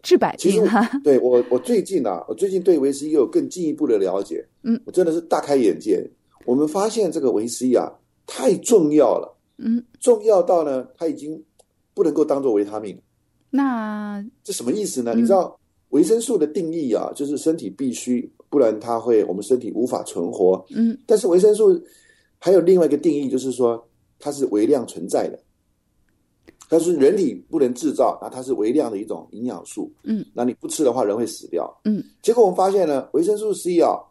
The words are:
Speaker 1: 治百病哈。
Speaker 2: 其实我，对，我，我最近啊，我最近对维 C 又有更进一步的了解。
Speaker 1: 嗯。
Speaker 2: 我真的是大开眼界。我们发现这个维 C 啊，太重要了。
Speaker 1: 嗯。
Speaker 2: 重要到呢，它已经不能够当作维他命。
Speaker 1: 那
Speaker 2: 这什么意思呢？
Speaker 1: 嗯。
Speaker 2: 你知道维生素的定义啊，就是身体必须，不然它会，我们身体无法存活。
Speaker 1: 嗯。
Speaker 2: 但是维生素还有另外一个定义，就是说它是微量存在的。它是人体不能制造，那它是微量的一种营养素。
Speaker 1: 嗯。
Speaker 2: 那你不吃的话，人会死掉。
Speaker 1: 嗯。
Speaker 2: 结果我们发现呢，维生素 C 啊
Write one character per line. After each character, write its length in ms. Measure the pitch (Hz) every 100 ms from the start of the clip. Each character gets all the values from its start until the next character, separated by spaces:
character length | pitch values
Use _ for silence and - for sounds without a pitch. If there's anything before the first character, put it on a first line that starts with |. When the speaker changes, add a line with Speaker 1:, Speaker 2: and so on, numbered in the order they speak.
Speaker 1:
治 160 | - 349
百 180 | 180 -
病 280 | - - 202
哈。 140 | 214
Speaker 2:
其 60 | 226
实 80 | 277
我， 60 |
对， 160 | 151 131
我， 240 | 123 123 123
我 100 | 123
最 220 | - 226
近 220 | 180 185
啊， 180 | 113 87 -
我 60 |
最 160 | - 190
近 120 | 185
对 160 | 185 160
维 140 | 135
C 180 | 135 151
又 120 | 156
有 60 | 156
更 200 | 175 131
进 180 | 180 160
一 60 |
步 140 | 151 143
的 100 | 107
了 240 | 95 95
解。 240 | 98 82 - _
Speaker 1:
嗯。 160 | - 233
Speaker 2:
我 60 | -
真 140 | 175
的 60 | 170
是 100 | 165
大 180 | 165 165
开 160 | -
眼 240 | 143 110 -
界。 300 | 104 90 87 _ _ _
我 100 | -
们 120 | 127 151
发 220 | 190 214
现 220 | 226 185
这 100 | 151
个 100 | 131
维 160 | 104 120
C 260 | - 127
啊， 180 | 113 78 - _ _
太 300 | - - 262 185
重 340 | - 226 151
要 260 | 151 120 87
了。 200 | - _ _ -
Speaker 1:
嗯。 260 | 220 233 - _
Speaker 2:
重 240 | - 220
要 180 | 214 196
到 220 | 175 175
呢， 240 | 151 131 123 _
它 100 | 165
已 60 |
经 300 | - 147 160 _ _ _ _ _
不 100 | -
能 100 | 170
够 120 | 147
当 160 | 151 139
作 100 | 135
维 120 | 104
他 140 | 101 107
命。 200 | 107 92 _ _ _ _ _
Speaker 1:
那 760 | 269 269 233 214 214 208 202 208 _
Speaker 2:
这 80 | -
什 120 | -
么 60 | 240
意 140 | 214
思 160 | 196 127
呢？ 100 | 117
Speaker 1:
嗯。 40 | -
Speaker 2:
你 40 |
知 100 | -
道 260 | 190 160 - _ _ _
维 120 | 139
生 180 | 180 226
素 180 | 233 214
的 100 | 151
定 260 | 170 160
义 200 | 165 135
啊， 180 | 101 -
就 120 | -
是 120 | 143 147
身 180 | 160
体 140 | 165 107
必 220 | - 135
须， 400 | 113 - 123 - _ _
不 80 | 143
然 220 | 113 107
它 200 | 113 113
会， 240 | 113 110
我 80 | -
们 100 | 143
身 160 | - 127
体 120 | 117
无 100 | -
法 160 | - 92
存 280 | 90 - 87
活。 340 | 90 92 92 -
Speaker 1:
嗯。 220 | - 233 220
Speaker 2:
但 120 | - 214
是 100 | 190
维 100 | 175
生 140 | 208
素 260 | 208 208 175 - _ _ _ _ _
还 140 | 170
有 60 | 190
另 200 | 170 185
外 60 |
一 40 | 156
个 80 | 143
定 160 | 165
义， 160 | 143 135
就 80 | 131
是 140 | 131
说 320 | 120 120 113 _ _ _ _
它 140 | 147
是 140 | 139 131
微 180 | 104
量 220 | - 143 110
存 200 | 90 95
在 200 | 127 90
的。 100 | - _ _ _ _ _ _ _ _ _ _ - _ _
它 100 | 160
是 160 | 175
人 220 | 160 135 202
体 180 | 151 101 _
不 100 | 160
能 140 | 127
制 180 | 123 147
造， 260 | 123 113 -
那 80 | 107
它 120 | 127
是 120 | 131
微 180 | 110 104
量 180 | 147 123
的 80 | 101
一 60 |
种 240 | 107 101 -
营 120 | 101
养 180 | 123 90
素。 260 | - - - _
Speaker 1:
嗯。 220 | - 214 -
Speaker 2:
那 120 | -
你 80 | 123
不 140 | 110 160
吃 140 | -
的 100 | 139
话， 100 | 120
人 120 | 104
会 100 | 107 113
死 180 | - -
掉。 200 | 82 - _
Speaker 1:
嗯。 180 | 214 202 - _
Speaker 2:
结 120 | -
果 80 | 233
我 60 | 202
们 80 |
发 160 | 185 185
现 160 | 196 165
呢， 220 | 139 -
维 100 | 143
生 160 | 175 208
素 160 | 214
C 240 | 190 175 175
啊 180 | 131 92 -